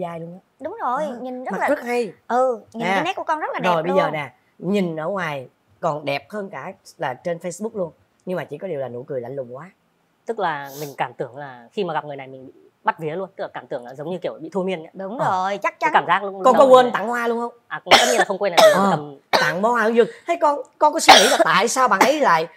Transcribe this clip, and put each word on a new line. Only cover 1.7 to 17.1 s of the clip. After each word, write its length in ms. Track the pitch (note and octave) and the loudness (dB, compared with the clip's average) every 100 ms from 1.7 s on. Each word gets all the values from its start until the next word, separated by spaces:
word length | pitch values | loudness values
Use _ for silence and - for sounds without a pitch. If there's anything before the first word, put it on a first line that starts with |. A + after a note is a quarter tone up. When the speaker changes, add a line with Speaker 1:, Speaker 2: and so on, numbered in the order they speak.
| D4 | -2
Speaker 1:
hay. 300 | A#3+ A#3+ G#3+ - - | -2 -4 -4 -8 -4
Speaker 2:
Ừ, 320 | A#3+ C4 A3+ - | 0 0 -2 -8
nhìn 140 | A3+ A#3 | -6 -2
Speaker 1:
À. 80 | |
Speaker 2:
cái 100 | F#3+ | 0
nét 80 | E4+ G4 | -2 -4
của 80 | |
con 140 | E4 D#4 | -4 -4
rất 100 | F#4+ | -4
là 60 | G#4 | -2
đẹp 120 | F3+ | 0
Speaker 1:
Rồi 80 | E3 | 0
bây 100 | E3 F#3 | 2 2
giờ 60 | |
Speaker 2:
luôn. 80 | D#3 | 0
Speaker 1:
nè, 200 | D3+ C3+ - _ - | -2 -8 -14 _ -10
nhìn 380 | E3 G3+ F3+ D#3 | -2 0 0 -2
ở 120 | D#3+ | -6
ngoài 400 | G3 E3 C#3+ B2 _ _ _ | -4 -4 -6 -10 _ _ _
còn 240 | E3+ D3+ | -4 -4
đẹp 260 | C#3+ C#3 - | -4 -4 -6
hơn 200 | G#3 G3 | -10 -10
cả 220 | C#3 C#3+ - - - | -12 -14 -16 -20 -8
là 160 | D3+ | -8
trên 240 | B2 F3 E3+ | -6 -6 -6
Facebook 320 | F3+ E3 G#3+ | -8 -8 -8
luôn. 180 | A3 E3 - _ _ - | -6 -8 -10 _ _ -10
Nhưng 100 | F3+ | -8
mà 80 | |
chỉ 140 | C3+ D3 | -8 -10
có 100 | G3 | -8
điều 120 | D3 | -6
là 80 | B2+ | -8
nụ 140 | A#2+ | -10
cười 180 | C#3 C3+ | -8 -8
lạnh 140 | A#2 | -8
lùng 220 | C#3 A#2+ B2+ | -10 -10 -14
quá. 140 | F3 _ _ _ _ _ - | -18 _ _ _ _ _ -10
Speaker 3:
Tức 120 | A3+ | -4
là 320 | F3+ D3 C#3 C#3 | -4 -4 -10 -12
mình 80 | D3 C3 | -10 -6
cảm 160 | C3+ | -6
tưởng 220 | A#2+ C3+ B2+ | -6 -12 -12
là 320 | C#3+ B2 A#2 | -16 -16 -14
khi 120 | - | -8
mà 100 | F3+ | -4
gặp 100 | D3+ | -4
người 120 | D3 C#3 | -6 -12
này 100 | C3 | -14
mình 200 | C3+ C3 | -18 -20
bị 60 | - _ _ | -20 _ _
bắt 140 | - G#3 | -4 -4
vía 180 | D#3+ E3+ | -4 -6
luôn, 120 | F#3 - | -8 -10
tức 60 | |
là 40 | E3+ | -10
cảm 120 | D3 B2 | -10 -10
tưởng 180 | C#3 | -10
là 100 | A#2+ | -10
giống 160 | C3+ D3+ | -12 -10
như 80 | F3+ | -8
kiểu 160 | D#3+ A2+ | -8 -10
bị 80 | D#3+ | -8
thôi 120 | G3 | -6
miên 180 | F#3 F3 | -4 -6
ấy. 80 | D#3+ | -10
Speaker 2:
Đúng 260 | F3 F#3+ - | -14 -10 -4
Speaker 1:
Ờ. 120 | C#4 | -2
Speaker 2:
rồi, 280 | F#3 F#3+ G3+ | -2 -2 -4
chắc 220 | E4 - | -6 -4
chắn. 120 | D#4+ | 0
Speaker 3:
Cái 80 | G#3+ | 2
cảm 40 | C#3+ | 2
giác 180 | F#3 | 0
lúc 100 | G3+ G3 | -2 0
Speaker 1:
Con 100 | B3+ | 4
có 40 | A#3 | 6
Speaker 3:
đầu 100 | C#4 | 8
Speaker 1:
quên 160 | B3+ B3 | 8 8
Speaker 3:
này 60 | |
Speaker 1:
tặng 140 | E3 | 2
hoa 200 | G#3+ | -4